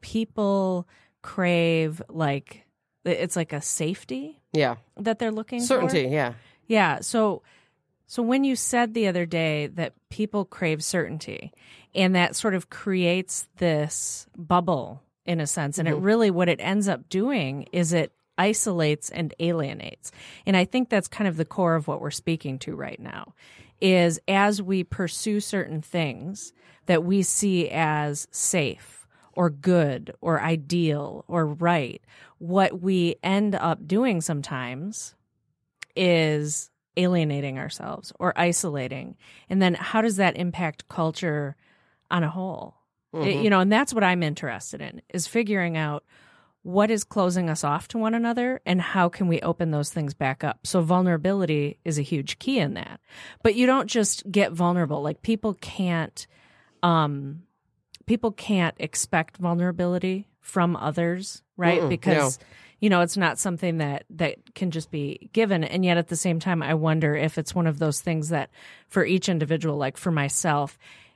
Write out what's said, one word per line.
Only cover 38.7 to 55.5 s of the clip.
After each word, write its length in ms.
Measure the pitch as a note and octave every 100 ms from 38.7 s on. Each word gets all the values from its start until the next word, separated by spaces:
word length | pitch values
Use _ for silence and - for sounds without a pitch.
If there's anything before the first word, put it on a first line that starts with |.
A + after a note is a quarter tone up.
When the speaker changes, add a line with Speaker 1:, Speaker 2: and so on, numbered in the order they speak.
| D3 B2+ C3 C3 - - - -
Speaker 1:
And 120 | F#3+
then 140 | F#3 E3+
how 260 | - A3+
does 160 | A3+ G3
that 200 | F#3 -
impact 500 | F3 E3+ E3 - -
culture 680 | - D#3+ D#3 F3 D3+ C#3+ - _ _ _ _ -
on 120 | F3
a 60 | D#3
whole? 460 | E3+ F#3 D#3+ - - _ _ _
It, 40 | E3
Speaker 2:
Mm-hmm. 260 | D#3 -
Speaker 1:
you 60 | G#3+
know, 120 | F#3+
and 100 | F#3+
that's 220 | G#3+ C#4
what 100 | A#3
I'm 200 | F#3+ F3+
interested 580 | D#3+ D3 C#3+ G2+ - -
in, 200 | - - -
is 180 | F3+ -
figuring 520 | A#3 G#3+ G3+ F3 D#3+
out 260 | D3+ D3 _ _ - _ _ _
what 260 | - F#3 G#3
is 120 | A3
closing 440 | - - F3+ F3+ E3+
us 140 | D#3
off 240 | D3 D3 -
to 80 | A3+
one 160 | A3 A#3
another 440 | A#3 A#3 B3 C4 -
and 160 | F#3
how 260 | - G3 F3
can 200 | - F3+
we 120 | E3
open 280 | - E3 E3
those 200 | D3+ D3
things 220 | - D3 -
back 280 | C3+ C3
up. 220 | D3 - -
So 160 | F#3
vulnerability 960 | D#3+ F3+ F#3 E3 F3+ G3 F3 D3+ C#3+ - -
is 120 | D3+
a 20 |
huge 380 | C#3 D#3 C3+ -
key 180 | - C4+
in 140 | C#3+
that. 260 | - - - _ - - -
But 100 | A3+ A3
you 120 | B3
don't 200 | C4 A3+
just 420 | A#3+ G3+ - G#3
get 200 | G3 F#3+
vulnerable. 500 | E3 F3 F3+ D#3 D3
Like, 180 | D3 D#3+
people 320 | - A3 A3